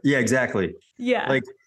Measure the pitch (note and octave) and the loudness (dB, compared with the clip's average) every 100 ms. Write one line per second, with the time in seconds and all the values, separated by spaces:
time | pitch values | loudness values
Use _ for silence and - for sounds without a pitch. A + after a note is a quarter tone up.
0 | C#3+ C#3 A2+ B2+ B2 A2 F#2+ - _ - | 2 2 2 2 0 -2 -4 -6 _ -8
1 | B3 A#3 - C3+ - - | -2 -2 0 -2 -2 -16